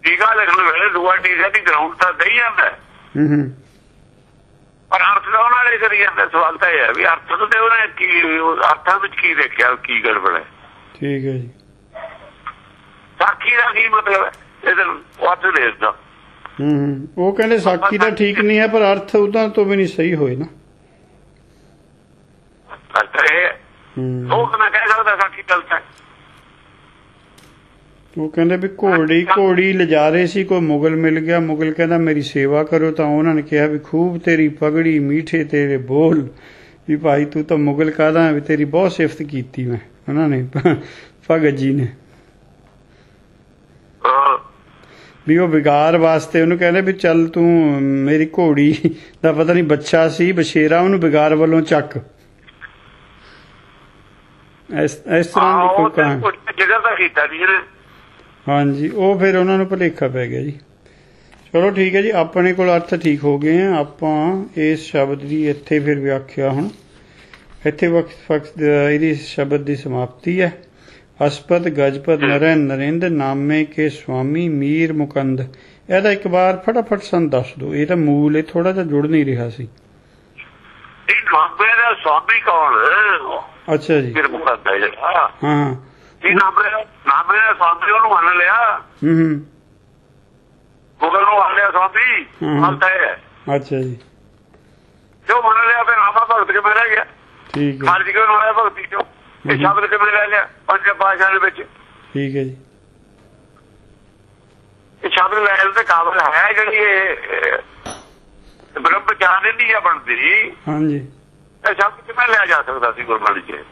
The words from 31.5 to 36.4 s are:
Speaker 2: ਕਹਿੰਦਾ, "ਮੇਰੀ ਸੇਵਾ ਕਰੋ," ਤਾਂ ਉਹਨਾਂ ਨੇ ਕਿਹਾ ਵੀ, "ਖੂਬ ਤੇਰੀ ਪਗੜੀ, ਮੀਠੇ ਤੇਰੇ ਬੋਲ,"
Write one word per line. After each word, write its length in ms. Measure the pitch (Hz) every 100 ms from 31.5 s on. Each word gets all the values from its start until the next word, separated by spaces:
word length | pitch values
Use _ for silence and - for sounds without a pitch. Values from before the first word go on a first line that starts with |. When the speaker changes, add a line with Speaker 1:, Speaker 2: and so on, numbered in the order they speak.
| 151 160
Speaker 2:
ਕਹਿੰਦਾ, 240 | 156 165 170
"ਮੇਰੀ 240 | 165 151
ਸੇਵਾ 420 | 135 147 135 147
ਕਰੋ," 280 | 151 160 160
ਤਾਂ 140 | 156 151
ਉਹਨਾਂ 280 | 147 160
ਨੇ 80 | 156
ਕਿਹਾ 260 | 147 151 151
ਵੀ, 120 | 151
"ਖੂਬ 380 | 147 160 175 170
ਤੇਰੀ 320 | 170 165 156
ਪਗੜੀ, 500 | 147 151 156 165 156
ਮੀਠੇ 440 | 139 151 160 165
ਤੇਰੇ 340 | 151 147 143 139
ਬੋਲ," 520 | 123 139 160 165 127 -